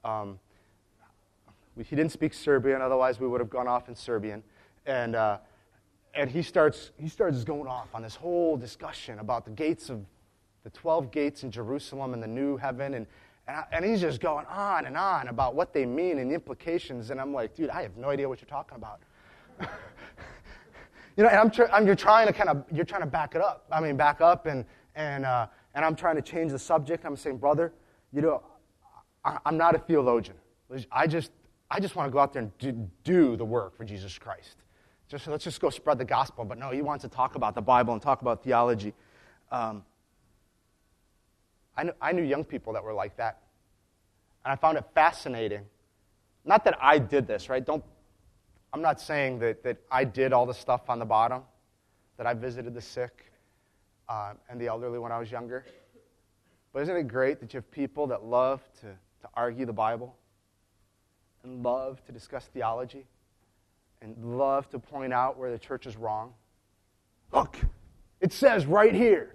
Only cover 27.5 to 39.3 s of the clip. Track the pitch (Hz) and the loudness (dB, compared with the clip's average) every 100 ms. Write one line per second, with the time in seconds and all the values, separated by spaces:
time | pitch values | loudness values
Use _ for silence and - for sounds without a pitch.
27.5 | 151 170 - _ _ _ 139 160 143 - | 2 0 -4 _ _ _ 0 0 0 -6
28.5 | - _ _ _ - _ _ 139 - 147 | -20 _ _ _ -20 _ _ -4 -2 -2
29.5 | 160 165 160 - 160 127 120 95 92 _ | 4 4 4 4 4 4 2 0 -14 _
30.5 | _ _ 131 113 127 160 160 - _ _ | _ _ -14 -4 0 2 0 -6 _ _
31.5 | _ _ 170 190 175 139 131 139 135 110 | _ _ -4 -4 -4 0 2 2 2 -8
32.5 | - 135 113 101 - - 180 143 113 110 | -8 -8 -6 -10 -10 2 6 6 4 -2
33.5 | 120 98 _ 107 101 98 - - 95 - | -2 -4 _ -12 -10 -12 -14 -12 -12 -14
34.5 | _ _ _ _ _ _ 143 160 151 175 | _ _ _ _ _ _ -14 -8 -8 -8
35.5 | - 156 - - 131 123 123 135 - 107 | -2 -2 0 0 0 2 0 0 -4 -10
36.5 | 117 135 131 147 143 120 - 131 143 110 | -10 -6 -4 -4 -6 -8 -2 -2 0 -2
37.5 | 110 107 123 120 113 143 131 123 110 127 | 0 6 6 6 0 0 0 0 -2 2
38.5 | 120 120 113 104 - _ _ _ | 4 4 2 -4 -10 _ _ _